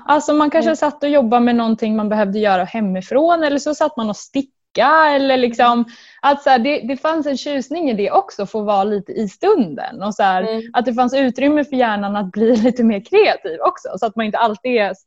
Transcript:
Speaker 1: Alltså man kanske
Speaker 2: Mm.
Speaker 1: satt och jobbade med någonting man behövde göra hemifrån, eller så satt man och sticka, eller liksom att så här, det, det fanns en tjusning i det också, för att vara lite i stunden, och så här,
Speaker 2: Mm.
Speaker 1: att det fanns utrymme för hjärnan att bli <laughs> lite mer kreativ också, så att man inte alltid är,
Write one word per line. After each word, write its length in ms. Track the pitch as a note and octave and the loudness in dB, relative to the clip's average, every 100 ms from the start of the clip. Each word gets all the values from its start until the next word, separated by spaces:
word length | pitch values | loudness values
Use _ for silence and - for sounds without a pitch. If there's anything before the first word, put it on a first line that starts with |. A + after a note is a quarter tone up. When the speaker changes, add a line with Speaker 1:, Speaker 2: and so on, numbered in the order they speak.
| - | 0
Speaker 1:
Alltså 260 | D4 D4 | 0 2
man 160 | D4+ D4 | 0 2
kanske 180 | D#4+ E4 | 2 0
Speaker 2:
Mm. 80 | D4+ | 0
Speaker 1:
satt 260 | D4 D4 | -2 -2
och 60 | C#4+ | 0
jobbade 360 | C#4+ A3+ A#3+ | 2 4 2
med 120 | A#3+ A#3+ | 2 2
någonting 400 | A3+ A3 G#3+ A3 | 0 -2 -2 -2
man 120 | G#3+ | -2
behövde 300 | G#3+ G3 G#3+ | 0 0 0
göra 260 | G#3+ F#3 | 2 0
hemifrån, 800 | F#3 A3+ G3+ F#3 - B3+ E4 E4+ | 0 -4 -4 -4 -2 0 2 2
eller 140 | D4+ C#4+ | 0 -2
så 160 | D4+ | -2
satt 220 | D4 D4+ - | -2 -2 -2
man 140 | G#3+ | -6
och 60 | G3 | -8
sticka, 380 | - C#4 C4+ _ _ - B3+ D#4+ D4+ | -8 -6 -6 _ _ 0 2 4 4
eller 280 | C#4+ C4+ C4 | 2 2 2
liksom 480 | A#3+ A#3 A#3+ A#3+ A#3 - - - | 0 2 2 2 -2 -8 -20 -4
att 200 | C#4 C#4+ | 0 2
så 80 | C#4+ | 2
här, 80 | C4 | 2
det, 220 | C4+ D4 | 2 -2
det 160 | A3+ C4 | -4 -4
fanns 300 | D#4 D#4+ C#4+ | -2 -2 -2
en 100 | C4 | -4
tjusning 540 | D4 C#4+ - D#4+ D4 | -4 -6 -4 -4 -2
i 40 | |
det 160 | G#3 G3+ | -2 0
också, 360 | D#4 F#4+ - G3 | 0 -2 -6 -6
för 120 | A3 | -6
att 60 | G#3 | -2
vara 180 | G3 | 0
lite 280 | G#3 G#3 - | 0 -2 -6
i 160 | A3 G#3 | -6 -6
stunden, 720 | - F#4 G4 F3 - - - | -2 2 2 0 -4 -10 -8
och 120 | G3+ | -6
så 80 | G3 | 0
här, 200 | G3 F#3 | 0 2
Speaker 2:
Mm. 200 | G#3+ A3 A3+ | -2 -4 -4
Speaker 1:
att 120 | A#3+ | -2
det 100 | B3 | -2
fanns 200 | A#3 B3 | 0 0
utrymme 500 | C4+ C4 A#3+ C#4+ D4+ | 2 0 0 0 0
för 120 | D4 B3+ | 0 0
hjärnan 400 | A#3 G#3 G3+ G#3 | 0 -2 -4 -4
att 140 | F#3 | -4
bli 240 | G#3 A3+ A#3 | 0 2 4
<laughs> 0 | |
lite 280 | B3 B3 | 2 2
mer 160 | A3+ G3+ | 0 0
kreativ 560 | - G4+ E4 F3 F3+ D#3+ | 0 2 4 2 -4 -2
också, 280 | F4+ F4+ - - | -2 -4 -10 -6
så 80 | A3+ | -4
att 100 | A3 | -2
man 100 | A3 | -2
inte 120 | A3+ | 0
alltid 340 | A3+ G#3 B3+ A#3 | 0 -2 -2 0
är, 160 | G3 F#3+ | 0 -4